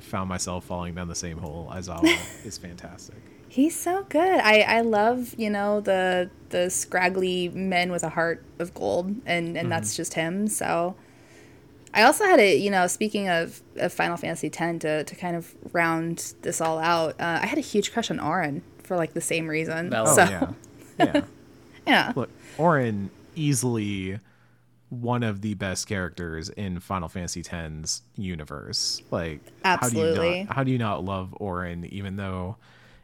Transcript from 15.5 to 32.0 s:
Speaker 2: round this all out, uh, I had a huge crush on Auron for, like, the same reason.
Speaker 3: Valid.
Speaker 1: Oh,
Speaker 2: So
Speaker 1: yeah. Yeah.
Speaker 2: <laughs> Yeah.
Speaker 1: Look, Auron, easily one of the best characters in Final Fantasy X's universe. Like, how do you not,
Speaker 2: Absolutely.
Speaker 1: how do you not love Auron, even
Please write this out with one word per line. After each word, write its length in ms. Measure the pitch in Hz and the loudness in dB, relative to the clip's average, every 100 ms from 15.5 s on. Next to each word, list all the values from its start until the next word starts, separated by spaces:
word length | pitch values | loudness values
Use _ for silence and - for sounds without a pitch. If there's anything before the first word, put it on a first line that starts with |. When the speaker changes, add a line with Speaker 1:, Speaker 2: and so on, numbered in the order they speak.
| - - | -16 -4
Speaker 2:
round 640 | 175 165 165 165 165 - - | 0 2 2 -2 -6 -8 -8
this 180 | - - | -6 -2
all 180 | 160 160 | -2 0
out, 380 | 165 170 156 - | 2 2 0 -2
uh, 200 | 170 165 | -2 -2
I 40 | 214 | 0
had 120 | 294 | -2
a 40 | |
huge 300 | - 208 - | 0 0 0
crush 200 | 233 - | -2 -4
on 80 | 170 | -2
Auron 420 | 139 180 151 151 - - | 0 0 0 -4 -10 -20
for, 120 | - 180 | -4 -2
like, 180 | 160 | -2
the 60 | 165 | -4
same 280 | - 160 160 | -2 -2 0
reason. 420 | 156 160 160 175 | -2 -2 -4 -2
Speaker 3:
Valid. 180 | 113 147 | 2 6
Speaker 1:
Oh, 60 | |
Speaker 2:
So 80 | 143 | 8
Speaker 1:
yeah. 260 | 175 90 - - - - - - | 8 4 -4 -6 -16 -20 -12 0
Yeah. 200 | - - - | 2 2 -2
Speaker 2:
<laughs> 600 | - - - - - - | -10 -20 -20 -20 -8 2
Yeah. 260 | 214 - | 4 4
Speaker 1:
Look, 160 | 139 113 - - - | -2 -6 -10 -14 2
Auron, 520 | 170 147 117 101 98 - - | 4 4 2 -2 -6 -10 -14
easily 840 | 165 147 123 123 113 104 98 95 101 - _ _ _ _ _ _ | -2 0 2 2 0 -2 -4 -6 -8 -12 _ _ _ _ _ _
one 320 | 123 120 120 | -6 -2 0
of 160 | 117 98 | 0 -2
the 140 | 107 | -4
best 340 | 98 98 90 - | -4 -4 -4 -4
characters 600 | 101 85 87 85 80 78 | -4 -4 -6 -6 -6 -8
in 280 | - 98 87 | -8 -6 -6
Final 280 | - 95 82 | -4 -4 -4
Fantasy 320 | 95 85 87 | -6 -8 -8
X's 600 | 80 85 80 78 80 - - | -8 -8 -8 -8 -8 -8 -10
universe. 880 | - 92 82 76 71 50 - - - - | -10 -8 -8 -10 -12 -8 -6 -4 -6 -6
Like, 300 | 101 82 76 - - | -4 -4 -8 -14 -4
how 240 | 190 175 123 | 0 2 2
do 80 | 120 | 2
you 80 | |
not, 80 | 160 | 0
Speaker 2:
Absolutely. 320 | - 170 180 202 | 2 0 -2 -4
Speaker 1:
how 140 | 135 | -2
do 60 | 131 | 0
you 80 | 123 | 0
not 260 | 110 80 | 0 -2
love 300 | 92 95 92 - | -4 -4 -6 -8
Auron, 460 | 101 90 90 85 87 | -4 -4 -4 -6 -8
even 280 | 98 | -8